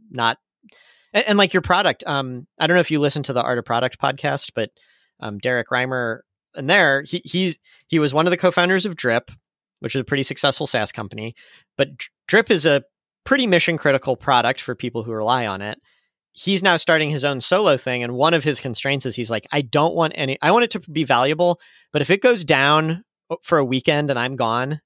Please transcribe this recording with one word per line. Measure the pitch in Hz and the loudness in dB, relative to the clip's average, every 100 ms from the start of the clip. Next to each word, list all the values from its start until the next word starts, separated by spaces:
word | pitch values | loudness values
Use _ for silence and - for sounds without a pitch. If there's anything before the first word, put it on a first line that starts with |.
| 220 | _
not, | 127 117 - _ _ 226 _ _ _ _ | -2 -2 -2 _ _ _ _ _ _ _
and, | 208 226 | -2 2
and, | 208 | 4
like, | 196 | 4
your | 185 | 2
product, | - 180 185 - 180 | 2 2 0 -2 -4
um, | 143 131 123 - - | -4 -4 -10 -14 -2
I | 160 | 2
don't | |
know | 180 | 4
if | 165 | 2
you | 156 | 2
listen | 147 147 | 0 0
to | 139 | -2
the | 123 | -2
Art | 127 123 | 0 -2
of | |
Product | - 117 127 - | -2 -2 -2 -2
podcast, | 139 135 147 135 - | -4 -2 -4 -4 -6
but, | - 110 - _ _ _ _ | -6 -8 -8 _ _ _ _
um, | 110 104 | -12 -6
Derek | 127 123 113 | -2 -2 -2
Reimer | 127 127 127 117 113 - _ _ | -2 -2 -2 -4 -6 -12 _ _
in | - 135 | -8 0
there, | 196 160 139 | 2 4 2
he, | 147 175 | -2 -8
he, | - 180 185 156 _ _ _ | -6 -2 -2 -4 _ _ _
he | 165 | 0
was | 147 | 2
one | 143 175 | 2 0
of | |
the | 175 | 2
co-founders | 185 175 175 190 202 | 2 2 2 2 -2
of | 160 | -4
Drip, | 123 117 - - _ _ _ _ | 0 0 -2 -12 _ _ _ _
which | 113 | -8
is | 139 | -6
a | |
pretty | 117 139 | -2 -2
successful | 131 127 143 - 147 | -4 -2 -2 -2 -2
SaaS | 120 104 | -4 -4
company. | - 101 - 113 - _ _ _ - | -6 -12 -10 -12 -14 _ _ _ -4
But | 143 135 | -4 -4
Dr-, | - _ - | -18 _ 0
Drip | 220 226 | 2 4
is | 185 156 | 2 4
a | 143 - _ _ _ | 2 0 _ _ _
pretty | - 269 240 | -2 0 4
mission | 175 - 160 | 2 2 0
critical | 147 135 - 123 | 0 0 0 -4
product | - 123 117 135 | 0 2 2 0
for | - | -6
people | 120 123 117 | -8 -8 -8
who | 113 | -6
rely | 110 107 127 110 | -4 0 0 0
on | 98 | -4
it. | 104 - _ _ _ _ _ | -8 -10 _ _ _ _ _
He's | - - 190 | -8 -2 0
now | 190 170 | 2 2
starting | - 160 151 | 2 2 2
his | 151 | -2
own | 143 135 | -2 -2
solo | - 185 202 135 | 0 2 4 2
thing. | - 123 | 0 -4
And | 120 | -4
one | 123 151 | 0 2
of | 165 | 2
his | 143 131 | 0 -4
constraints | 131 113 139 139 131 | -6 -6 -4 -4 -4
is | 117 | -6
he's | 113 | -4
like, | 110 - | -6 -4
"I | 147 | -4
don't | 127 147 165 | 0 0 0
want | 165 160 - | 0 -2 -2
any, | 135 - | -6 -2
I | 151 | 2
want | 220 | 2
it | 233 | 2
to | 214 | -4
be | - 151 | -6 -4
valuable, | 135 123 135 156 175 170 _ _ _ | 2 2 2 2 0 0 _ _ _
but | 147 | -4
if | 143 | 0
it | 196 | 2
goes | 247 233 | 4 2
down | 160 139 139 151 160 170 - _ - 165 | 2 2 4 4 2 -4 -10 _ -12 -12
for | - 165 | 0 0
a | |
weekend | 131 131 - 147 147 | 2 0 0 0 0
and | 123 | -2
I'm | 127 131 | -4 -2
gone | 117 117 131 151 | -2 -2 -2 -6